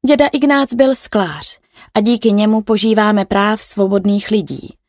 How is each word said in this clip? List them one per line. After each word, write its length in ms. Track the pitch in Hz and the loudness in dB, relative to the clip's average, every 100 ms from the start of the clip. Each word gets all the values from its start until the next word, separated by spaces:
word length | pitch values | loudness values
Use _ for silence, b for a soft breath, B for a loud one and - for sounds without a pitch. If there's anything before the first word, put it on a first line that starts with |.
| 254 | 2
Děda 200 | 285 285 | 2 2
Ignác 400 | 285 277 277 277 | 2 2 2 0
byl 220 | 240 269 | 2 2
sklář 640 | 262 - 214 180 147 - - b b b | 2 -2 -2 -4 -6 -10 -10 b b b
a 60 | 220 | -2
díky 320 | 208 240 226 | 0 2 2
němu 300 | 202 214 220 | 2 2 0
požíváme 640 | 214 214 220 214 214 214 | 0 0 2 2 2 0
práv 380 | 196 196 202 214 | 0 0 0 -2
svobodných 680 | - - 196 202 196 202 - | -4 -2 0 0 0 -2 0
lidí. 440 | 214 156 135 - - | -4 -4 -10 -14 -20